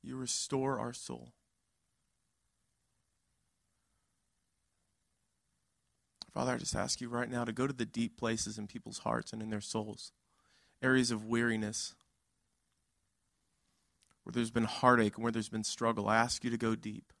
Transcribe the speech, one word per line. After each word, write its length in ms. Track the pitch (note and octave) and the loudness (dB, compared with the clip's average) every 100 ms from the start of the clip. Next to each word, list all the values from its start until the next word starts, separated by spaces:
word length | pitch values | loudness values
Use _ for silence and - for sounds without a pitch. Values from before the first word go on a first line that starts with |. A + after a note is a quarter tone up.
You 140 | B2+ C3 | -8 -6
restore 640 | B2+ - - C#3 C3+ B2+ | -4 -4 0 0 2 0
our 140 | A#2 | -4
soul. 400 | B2 - B2 A#2+ _ _ _ _ _ _ _ _ _ _ _ _ _ _ _ _ _ _ _ _ _ _ _ _ _ _ _ _ _ _ _ _ _ _ _ _ _ _ _ _ _ _ _ _ _ _ _ _ _ - | -8 -10 -12 -12 _ _ _ _ _ _ _ _ _ _ _ _ _ _ _ _ _ _ _ _ _ _ _ _ _ _ _ _ _ _ _ _ _ _ _ _ _ _ _ _ _ _ _ _ _ _ _ _ _ -10
Father, 200 | - B2+ | -2 0
I 40 | B2 | 0
just 180 | - - | -2 -2
ask 260 | G2+ - | -2 -2
you 80 | A#2+ | -4
right 200 | A#2+ A#2+ | -4 -2
now 140 | B2 | -2
to 80 | A#2 | -2
go 160 | A#2 C3+ | 0 -2
to 60 | |
the 120 | B2+ A2+ | 0 -4
deep 300 | A#2 A#2 - | -2 -4 -2
places 420 | A2+ A2+ - G#2+ | -2 -2 -4 -6
in 100 | G#2 | -10
people's 320 | A2+ A2 - | -10 -12 -6
hearts 340 | - A#2 A#2 | -2 -2 -2
and 80 | A2+ | -8
in 80 | A2 | -6
their 100 | G#2+ | -6
souls, 520 | G#2+ A2 G#2+ G#2+ - _ _ _ _ _ _ _ | -4 -6 -6 -10 -16 _ _ _ _ _ _ _
areas 260 | C3 C3 A#2+ | 4 4 4
of 160 | A2+ A2 | 0 0
weariness, 680 | A#2 A#2+ A2 G#2+ A2 - - _ _ _ _ _ _ _ _ _ _ _ _ _ _ _ _ _ _ _ _ _ _ | 2 4 2 -2 -4 -8 -10 _ _ _ _ _ _ _ _ _ _ _ _ _ _ _ _ _ _ _ _ _ _
where 80 | - | -6
there's 200 | A#2+ A2+ | -2 0
been 120 | A#2 | 0
heartache 520 | A2+ - B2+ B2 G#2+ G#2 | 0 6 8 8 6 2
and 80 | |
where 80 | A#2 | -2
there's 180 | A2+ G#2+ | -2 -4
been 140 | A2 | -4
struggle. 440 | G#2+ - A#2 A2 G2+ | -4 0 0 2 4
I 100 | A2 | 4
ask 260 | A#2+ - | 4 0
you 80 | B2 | -2
to 60 | A#2 | 0
go 180 | A#2 A2+ | 0 0
deep. 360 | G#2+ G#2+ - _ | -4 -10 -12 _